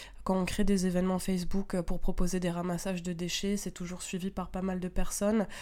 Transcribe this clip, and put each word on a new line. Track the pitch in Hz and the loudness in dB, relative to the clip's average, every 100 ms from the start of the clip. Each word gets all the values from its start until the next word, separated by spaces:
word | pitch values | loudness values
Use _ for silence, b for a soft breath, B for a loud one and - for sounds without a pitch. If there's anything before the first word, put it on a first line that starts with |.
| B B | B B
Quand | - 190 | 0 0
on | 180 | 2
crée | - | 2
des | 196 196 185 | 4 4 4
événements | 180 185 185 | 2 2 0
Facebook, | - 185 175 196 190 | 0 -2 2 0 0
euh, | 185 | -2
pour | 170 175 | 0 2
proposer | - - 180 185 | 2 4 2 2
des | 175 | 0
ramassages | 170 180 170 196 180 | -2 -2 -2 -2 -4
de | 175 | -4
déchets, | 170 175 - 196 202 | -4 -4 -2 0 -2
c'est | 185 | -4
toujours | - 175 180 | -8 -8 -8
suivi | - 185 190 | -6 -4 -4
par | 190 175 | -4 -6
pas | 185 | -4
mal | 185 185 | -2 -2
de | 175 | 0
personnes. | 190 180 - 202 220 185 B | 2 2 2 2 2 0 B